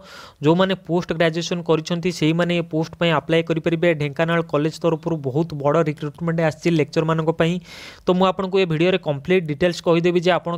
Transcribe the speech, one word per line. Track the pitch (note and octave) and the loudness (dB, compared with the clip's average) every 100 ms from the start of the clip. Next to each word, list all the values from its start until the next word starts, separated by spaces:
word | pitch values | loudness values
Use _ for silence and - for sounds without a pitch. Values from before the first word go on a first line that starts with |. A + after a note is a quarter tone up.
| - - - - | -4 -20 -20 -2
ଯେଉଁମାନେ | C#3 E3+ F#3+ | 2 4 2
ପୋଷ୍ଟ | F#3 - E3+ E3 | -2 -2 -4 -2
ଗ୍ରାଜୁଏସନ୍ | E3 E3 D#3+ E3 F3+ | 0 0 0 -4 -4
କରିଛନ୍ତି, | E3 D#3+ D#3+ E3+ E3+ | 0 0 0 -4 -4
ସେଇମାନେ | E3 D#3 E3 E3+ F3 | 0 0 2 0 -2
ଏ | |
ପୋଷ୍ଟ | E3+ D#3 D#3+ - | -2 -4 -4 -2
ପାଇଁ | E3+ | 0
ଆପ୍ଲାଏ | D#3 - E3 | 0 2 0
କରିପାରିବେ। | E3 D#3+ E3+ E3 F3 | 0 -2 -2 0 2
ଢେଙ୍କାନାଳ | D#3+ D3 C#3 E3 E3+ | 0 -2 -2 0 0
କଲେଜ | E3 D3 D#3 D#3 | 0 0 -2 -2
ତରଫରୁ | E3+ D#3+ E3+ D#3+ | -2 -2 -2 -4
ବହୁତ | C3+ C3 E3+ | -2 -2 -2
ବଡ଼ | D3 C#3 D#3 | -2 0 2
ରିକ୍ରୁଟମେଣ୍ଟ | D#3 D3 D3+ - E3 E3 | 0 -4 -8 -6 -4 0
ଆସିଛି | D#3+ D3+ F3+ | -2 -2 0
ଲେକ୍ଚରମାନଙ୍କ | E3 C#3 - D#3+ D#3+ D#3+ | 0 0 0 0 0 0
ପାଇଁ। | D#3+ E3 F3+ - - - - | 0 0 -2 -8 -18 -20 -6
ତ | - | 0
ମୁଁ | F3+ F#3 | 2 2
ଆପଣଙ୍କୁ | F#3 F#3+ G3 | 2 0 0
ଏ | |
ଭିଡ଼ିଓରେ | F#3 D#3 F3 F#3 | 2 2 2 0
କମ୍ପ୍ଲିଟ୍ | D#3 C#3 C#3 F#3 D#3+ | -2 -4 0 0 0
ଡିଟେଲ୍ସ | C#3+ F3 E3+ | 0 0 0
କହିଦେବି | - E3+ F3 F3 | 2 2 2 2
ଯେ | F3 | 2
ଆପଣ | E3 E3+ | 2 0